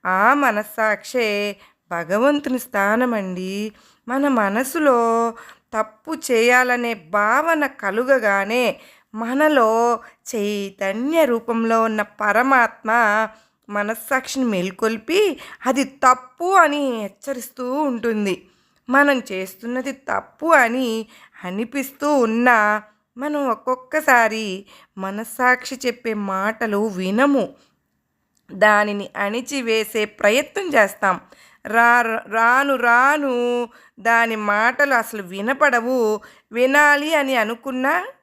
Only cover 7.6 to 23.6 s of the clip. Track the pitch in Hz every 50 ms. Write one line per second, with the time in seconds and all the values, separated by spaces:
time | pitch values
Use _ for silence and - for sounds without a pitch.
7.6 | 294 269 269 - - 196 185 185 - - 269 262 214 208 196 196 196 202 226 247
8.6 | 247 220 - - - - _ _ _ _ - 214 226 226 254 277 302 311 302 269
9.6 | 233 220 226 226 233 240 240 226 - - _ _ _ - - 226 202 208 208 202
10.6 | 202 196 196 _ 202 196 196 220 247 285 320 330 311 262 240 226 233 - 233 226
11.6 | 226 226 226 226 226 226 220 214 208 - _ - 208 208 202 220 247 269 277 254
12.6 | 233 220 - - _ 220 220 240 233 214 208 214 220 214 214 _ _ _ _ _
13.6 | _ - 202 208 202 208 226 226 - - 277 262 262 - - 269 262 240 208 185
14.6 | 175 190 190 - - 220 226 214 - - 320 392 427 392 285 - - - - -
15.6 | - 254 269 254 269 269 - _ - 254 254 254 254 - _ _ 339 359 392 381
16.6 | 339 302 285 294 285 269 240 226 208 196 196 _ - 277 277 254 233 - _ -
17.6 | 254 247 262 285 311 285 247 226 214 233 226 214 208 196 185 - - _ _ _
18.6 | _ _ _ _ _ - 247 277 285 285 277 254 247 - 202 185 190 185 - _
19.6 | - 233 240 254 254 277 254 269 _ - - 196 - - _ _ 302 320 330 285
20.6 | 247 - 233 262 262 240 220 220 220 _ - - - _ _ - - 180 185 202
21.6 | 233 226 - 277 262 269 - _ 285 294 302 277 240 220 220 233 240 254 240 220
22.6 | 208 208 208 214 208 _ _ _ _ _ _ 240 262 302 302 294 277 262 226 208